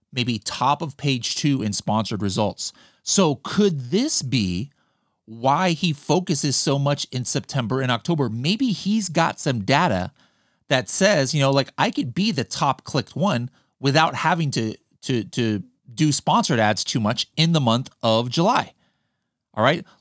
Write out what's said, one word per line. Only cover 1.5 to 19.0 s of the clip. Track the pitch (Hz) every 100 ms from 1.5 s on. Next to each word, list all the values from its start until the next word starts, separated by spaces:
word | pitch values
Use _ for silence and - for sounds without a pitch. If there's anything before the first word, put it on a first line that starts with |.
| 135
in | 107
sponsored | 98 - 107 104 107
results. | 101 98 104 - - - - _
So | - - 175 139
could | - - 208 151 120
this | 180 294 -
be | 131 120 95 87 139 _ _ _ _ _ -
why | 113 127 147 185
he | 160 175
focuses | 143 - 147 185 147 147 127
so | - 139
much | 139 143 -
in | 127 117
September | 143 - 139 113 131
and | 131
October? | 117 - 165 123
Maybe | 113 143 220 262
he's | 180 190 220 180
got | 160 165 -
some | 151 120
data | 98 139 175 92 90 _ _ _ _ _ -
that | 131 98
says, | - 190 175 131
you | 151
know, | 139
like, | 139 - -
I | 220
could | 277 147
be | 139 214
the | 147
top | - - 147 127
clicked | - 147 -
one | - 190 123 123 _ _ -
without | 135 139 160
having | 123 160 175 147
to, | 131 110 - _ _
to, | - 123
to | 92 - 117 104 90 _ -
do | 113 156
sponsored | 139 - 202 214 123
ads | 107 107
too | - 123
much | 104 - - -
in | 165
the | 160
month | 120 117 135 -
of | 117 110 123
July. | 123 185 277 - _ _ _